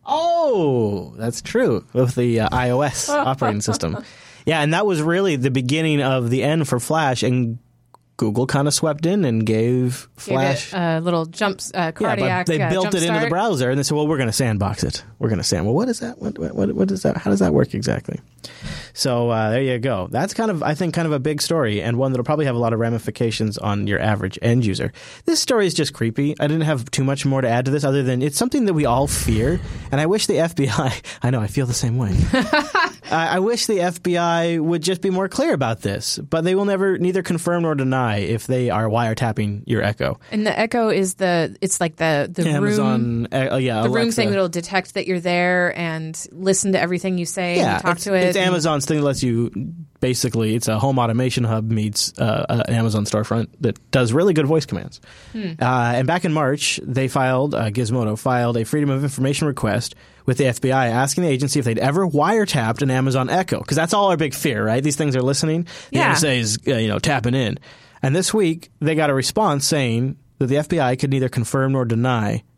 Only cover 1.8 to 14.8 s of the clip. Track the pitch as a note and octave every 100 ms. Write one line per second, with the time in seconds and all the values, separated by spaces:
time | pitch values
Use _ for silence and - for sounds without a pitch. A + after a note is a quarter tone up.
1.8 | - B2+ B2+ B2+ B2 A2+ G#2+ B2+ B2 B2
2.8 | C#3+ - - D4 C3 C3+ A2+ G#2 G#2 G2+
3.8 | E2 - - - - - - D#3 D3 E3
4.8 | G#3 E3 D#3 F3 G3 C#3+ C3 C3 B2+ D#3
5.8 | D#3+ D3 C3+ C3 A#2+ B2+ C3+ D#3+ C#3+ B2
6.8 | - D#3+ D3 B2+ - B2+ A#2 A#2 _ _
7.8 | _ - _ - A2 G#2+ C3 C#3+ D3 -
8.8 | D#3+ D3 D#3+ G3+ D3 A2+ G#2+ A2 A#2 B2+
9.8 | B2 B2+ - - - C3 C#3 C3+ - G3
10.8 | E3+ D#3+ E3+ E3+ D#3+ - G#3 F#3+ - F#3
11.8 | E3 D#3+ G#3+ G3 F#3 F#3 F3 D#3 - F#3
12.8 | F#3 F#3+ E3 C3 - E3+ A3+ D3+ B2 C3+
13.8 | C3+ D3+ D3+ D#3 A#2+ - B2+ G#2 G2 -